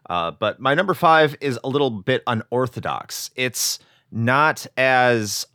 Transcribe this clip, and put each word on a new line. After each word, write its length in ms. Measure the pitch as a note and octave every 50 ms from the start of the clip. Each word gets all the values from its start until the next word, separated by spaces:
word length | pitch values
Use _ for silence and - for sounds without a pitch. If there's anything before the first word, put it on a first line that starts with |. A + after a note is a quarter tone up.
| _
Uh, 220 | - F2 F2 E2+ E2+
but 300 | - - A2 G#2 - -
my 160 | A#2 C3 C#3+
number 180 | E3 G3 F#3+ F3
five 420 | - F3 E3 D#3+ D#3 D#3 D3 D3 -
is 160 | - C#3+ B2 A2+ -
a 40 |
little 220 | C3+ C3 C#3+ C#3+ C3
bit 320 | A2+ G2 F#2 - C3 - -
unorthodox. 1040 | B2 A#2+ A2 - - A#2+ B2 B2+ A#2+ - - - F2 C2+ - - - - - - - -
It's 440 | B2+ B2+ B2 G2+ - - - - - _ _ _ _ _ -
not 560 | G2 A2 A2+ A#2+ B2+ C#3 D3+ D#3 - - - - -
as 680 | - C3 C3 C3 B2+ B2+ B2 A#2+ A2+ G#2+ G#2 G2+ - - _ -